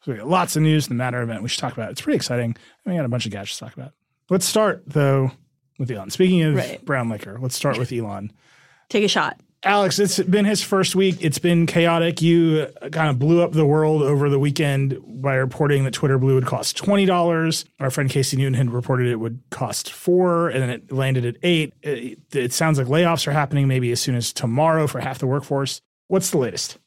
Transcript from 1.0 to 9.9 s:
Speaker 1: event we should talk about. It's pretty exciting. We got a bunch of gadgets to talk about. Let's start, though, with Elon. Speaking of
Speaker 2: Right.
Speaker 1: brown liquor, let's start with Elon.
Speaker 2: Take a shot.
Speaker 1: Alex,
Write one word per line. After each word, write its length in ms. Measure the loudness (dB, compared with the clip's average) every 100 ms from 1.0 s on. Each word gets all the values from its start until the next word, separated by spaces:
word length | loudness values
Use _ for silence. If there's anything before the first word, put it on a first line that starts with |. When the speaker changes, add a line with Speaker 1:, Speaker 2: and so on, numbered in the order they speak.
| -4 -4
Speaker 1:
event 180 | -6 -6
we 80 | -6
should 100 | -6
talk 140 | -6
about. 160 | -8 -10
It's 100 | -8
pretty 140 | -2 -2
exciting. 400 | 0 -2 -2 -6 -12 _ -6
We 100 | -4
got 80 |
a 60 | -2
bunch 160 | -4 -4
of 60 |
gadgets 260 | -10 -10 -12
to 80 | -14
talk 80 | -16
about. 180 | -18 _ _ _ _
Let's 160 | 0 2
start, 380 | 2 2 0 -4
though, 460 | 0 2 2 0 -4 _ _ _ _
with 100 | -6
Elon. 220 | -6 -10
Speaking 320 | 2 4 4
of 120 | 4 2
Speaker 2:
Right. 300 | -2 -8 -4
Speaker 1:
brown 240 | -2 -2
liquor, 300 | -6 -10 -8
let's 140 | -6 -2
start 240 | -2 -2
with 120 | -4
Elon. 400 | -4 -6 -8 -12 _ _ _ _ _ _
Speaker 2:
Take 140 | 0
a 40 | 2
shot. 340 | 2 0 -4 _ _
Speaker 1:
Alex, 340 | 2 2 2